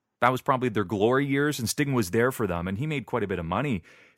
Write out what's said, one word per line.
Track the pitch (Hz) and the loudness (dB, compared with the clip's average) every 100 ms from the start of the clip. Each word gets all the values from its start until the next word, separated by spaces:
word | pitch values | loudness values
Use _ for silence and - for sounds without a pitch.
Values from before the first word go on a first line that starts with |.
| _ - | _ 0
that | 123 | 2
was | 127 | 2
probably | - 131 127 | 0 0 2
their | 107 | 0
glory | 92 104 110 131 143 | -2 2 4 4 2
years, | 139 147 139 | 0 0 -2
and | 113 | -4
Sting | - 143 | -2 0
was | 127 90 | 0 0
there | 110 123 | 2 0
for | - 107 | 0 -2
them, | 85 90 | -2 -4
and | 98 | -4
he | 151 | -4
made | 147 104 | -6 -4
quite | 123 | -4
a | 101 | -2
bit | 90 | -4
of | 80 | -2
money. | 95 147 98 - - - | -2 -2 -4 -8 -20 -20